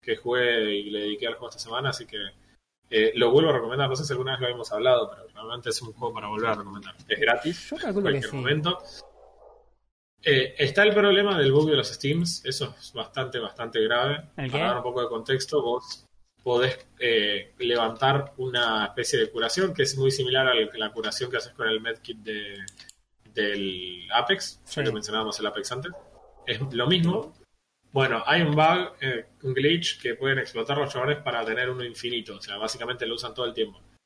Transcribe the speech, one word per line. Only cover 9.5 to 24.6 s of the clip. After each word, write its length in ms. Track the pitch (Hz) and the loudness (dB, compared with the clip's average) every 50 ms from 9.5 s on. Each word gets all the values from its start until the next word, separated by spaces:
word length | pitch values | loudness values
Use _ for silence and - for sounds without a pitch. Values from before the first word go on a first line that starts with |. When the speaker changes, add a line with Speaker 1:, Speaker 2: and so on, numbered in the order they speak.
| - - _ _ _ _ _ _ _ _ _ _ _ _ - | -20 -20 _ _ _ _ _ _ _ _ _ _ _ _ 0
Speaker 1:
Eh, 300 | 156 143 131 127 131 - - | 2 4 4 2 0 0 0
está 260 | 147 135 147 - 202 | 0 2 4 6 4
el 100 | 208 208 | 6 6
problema 420 | 208 202 202 190 196 202 202 196 | 6 6 6 6 4 4 2 2
del 140 | 170 139 135 135 | 4 4 6 6
bug 160 | 147 156 156 | 6 6 6
de 60 | 151 | 4
los 120 | 135 123 - | 2 0 -2
Steams, 560 | - - - 139 147 170 170 170 170 - - | -6 -4 -2 -2 0 0 0 -2 -4 -6 -6
eso 300 | 139 131 - 139 117 107 - | -8 -6 -4 -6 -6 -8 -14
es 140 | - - - | -20 -16 -12
bastante, 460 | 120 113 - - 135 127 127 117 123 | -10 -12 -8 -6 -6 -6 -6 -4 -6
bastante 400 | 113 101 - - 120 113 110 113 107 | -6 -6 -8 -8 -10 -6 0 0 2
grave. 340 | 107 117 120 - 139 147 147 151 - _ | 4 4 2 2 2 0 -4 -6 -12 _
Speaker 2:
¿El 140 | - 143 131 | -8 -6 -4
Speaker 1:
Para 0 | |
Speaker 2:
qué? 80 | 123 143 | -2 0
Speaker 1:
dar 180 | 165 - 123 | 0 0 0
un 60 | 123 123 | 0 -2
poco 180 | 127 123 127 120 | -4 -2 -2 -2
de 60 | 117 | -2
contexto, 540 | 117 113 110 - 135 131 - - - 147 123 | -4 -6 -2 0 0 0 0 0 0 0 2
vos 440 | 120 120 120 - - - - - _ _ - - _ _ _ _ | 2 -2 -2 -4 -8 -16 -16 -16 _ _ -20 -20 _ _ _ _
podés, 420 | 127 123 120 123 127 127 - - _ _ _ | 0 2 4 4 2 0 -2 -12 _ _ _
eh, 560 | 127 120 117 110 104 104 101 101 - - _ _ | 0 2 2 4 2 2 -2 -4 -6 -10 _ _
levantar 720 | 127 120 120 - - 220 - - 135 135 139 139 139 - - | -2 0 2 2 2 0 -2 2 2 4 4 2 0 -4 -8
una 480 | - 127 131 123 123 120 117 113 110 107 | -8 -6 -4 0 0 0 2 2 0 0
especie 320 | 101 - - 117 - - 127 | -2 -2 -4 -2 0 2 2
de 120 | 113 107 | 2 2
curación 420 | - 117 113 113 - 180 190 185 180 | 0 -2 -2 -2 0 0 0 0 2
que 80 | - 139 | 0 0
es 140 | - - | 0 0
muy 140 | 135 135 135 | 2 2 2
similar 360 | 135 - 127 123 127 131 131 | 2 2 -2 0 2 2 4
a 80 | 127 123 | 4 4
la 380 | 117 110 107 - 113 110 104 104 | 2 2 0 -2 -6 -6 -6 -4
curación 380 | 113 110 107 - - 127 123 | -4 -6 -4 -4 -4 -6 -4
que 80 | 127 120 | -4 -4
haces 140 | 110 - - | -6 -6 -8
con 120 | - 120 110 | -4 -2 0
el 120 | 110 110 | 0 0
medkit 380 | 110 117 113 113 _ - 113 110 | -2 -4 -8 -8 _ -14 -14 -12
de, 400 | 104 110 107 104 104 101 101 98 98 98 - - - - - _ _ _ _ _ _ - _ | -10 -10 -8 -8 -8 -10 -14 -14 -16 -16 -18 -18 -20 -20 -20 _ _ _ _ _ _ -12 _
del 720 | - 107 104 104 104 98 95 92 90 90 92 90 87 87 90 104 | 0 0 0 0 -2 -2 -4 -4 -6 -8 -10 -12 -14 -10 0 0
Apex, 460 | 120 123 - 196 190 - - - - | 0 2 2 0 0 -2 -10 -12 -14